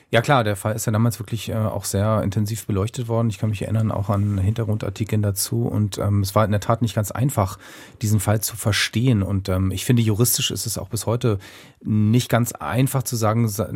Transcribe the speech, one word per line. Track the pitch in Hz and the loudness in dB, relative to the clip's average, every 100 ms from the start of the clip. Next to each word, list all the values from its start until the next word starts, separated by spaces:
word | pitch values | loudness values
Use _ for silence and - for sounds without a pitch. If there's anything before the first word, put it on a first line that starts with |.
| _ | _
Ja | 113 | 2
klar, | 120 139 | 4 2
der | 104 101 | 2 -2
Fall | 107 113 | -2 -2
ist | - | 0
ja | |
damals | 107 117 - | 2 2 0
wirklich, | 107 113 - | -4 -6 -4
äh, | 113 | -2
auch | 107 101 - | -2 -2 -2
sehr | 98 104 107 | 0 2 2
intensiv | - 110 104 113 - | 2 0 -2 -4 -2
beleuchtet | 98 104 - 117 | 0 0 -2 -2
worden. | 113 117 | 0 0
Ich | 101 | 0
kann | 110 | -2
mich | 101 | -2
erinnern, | - 110 110 | -2 0 0
auch | - 98 | 0 0
an | 101 101 101 | 0 0 0
Hintergrundartikeln | 92 107 104 107 98 101 110 110 | 0 0 -2 -2 -4 -4 -2 0
dazu. | 104 95 - 117 120 | 0 -2 -2 -2 -2
Und, | 107 104 - | 0 -2 0
ähm, | 101 101 | 0 2
es | 98 107 | 2 2
war | 92 | 2
in | |
der | 101 | 2
Tat | - 117 | 2 0
nicht | 117 | 0
ganz | - 101 | -2 -2
einfach, | - 139 - 98 - - - - - | -2 0 2 0 -2 -16 -20 -20 -6
diesen | 107 107 | 0 2
Fall | 104 107 | 2 0
zu | - - | -2 -4
verstehen. | 113 101 - 110 127 107 | -2 0 0 0 2 2
Und, | 92 98 95 | 2 -2 0
ähm, | 92 95 | 0 0
ich | 95 - | -2 2
finde, | 123 | 2
juristisch | 110 104 123 - 123 | 4 2 2 2 -2
ist | 104 113 | -4 -6
es | - | -6
auch | 90 | -6
bis | 104 - | -6 -2
heute | 120 120 98 - - - _ | 0 0 0 -4 -20 -20 _
nicht | - 107 104 120 - | -2 2 4 4 4
ganz | 117 117 | 2 0
einfach | - 73 107 135 131 | -4 -4 0 0 0
zu | - 117 | -2 0
sagen, | 107 113 113 | 0 2 2
sa-, | 104 101 | 0 -4